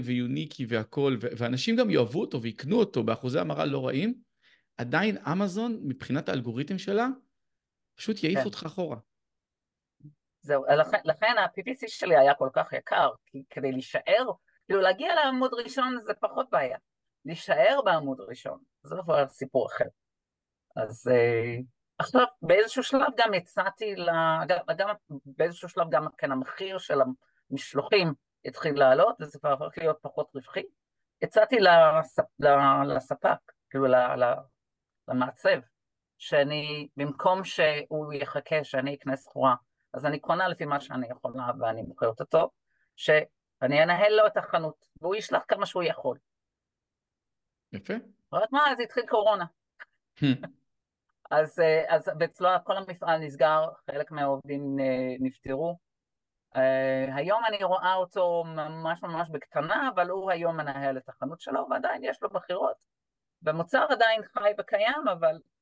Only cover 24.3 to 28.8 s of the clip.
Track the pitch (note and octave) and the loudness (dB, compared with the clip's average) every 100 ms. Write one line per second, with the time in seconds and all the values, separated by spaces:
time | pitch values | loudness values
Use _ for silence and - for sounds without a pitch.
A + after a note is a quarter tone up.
24.3 | D#3+ D#3+ F3 D#3+ E3 G3+ G3+ _ C#3 C#3 | 2 0 -2 -2 -4 -2 -4 _ -16 -14
25.3 | C3+ D#3+ F3 F3 F#3 E3 D3+ D#3 - D3 | -2 -2 -2 -10 -4 0 0 -2 -6 -4
26.3 | C3 C3 - F#3+ F#3+ - C#3 B2+ C3 _ | -4 -6 -8 -8 -8 -2 0 0 -2 _
27.3 | _ - C3+ - C3+ - G3+ E3 C#3 _ | _ -12 -12 -6 -6 2 2 2 -2 _
28.3 | _ C3+ - D#3+ C#3+ | _ -14 -6 -4 4